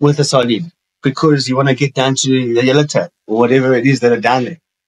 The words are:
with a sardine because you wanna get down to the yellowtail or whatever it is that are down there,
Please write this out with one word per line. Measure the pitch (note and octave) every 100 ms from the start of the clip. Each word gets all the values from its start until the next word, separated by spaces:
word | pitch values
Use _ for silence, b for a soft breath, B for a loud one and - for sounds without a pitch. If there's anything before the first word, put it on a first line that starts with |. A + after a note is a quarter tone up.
with | D3 D3
a |
sardine | C#3 C3+ A#2+ G#2 E3+ - _ _
because | C3+ - D#3 C#3+ B2
you | B2+
wanna | C#3
get | C3+ C#3+
down | - C3 C3+
to | C3+ C3 A#2+
the | A#2
yellowtail | B2+ C#3+ D3+ A2+ F2 _ -
or | A2
whatever | A#2+ C3+ C3
it | B2+ C3
is | C3
that | A#2+
are | A2+
down | A#2+ B2+
there, | A#2 E3 _ _